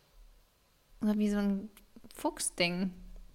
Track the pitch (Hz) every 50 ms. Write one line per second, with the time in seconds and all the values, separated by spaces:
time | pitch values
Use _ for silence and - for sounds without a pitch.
0 | _ _ _ - - - - - _ _ _ _ _ _ _ _ _ _ - -
1 | - 214 214 214 208 208 208 208 202 202 196 196 208 220 - - - - - -
2 | - - - - - 302 - - - - - - 180 175 175 175 190 190 180 -
3 | - - - - - - -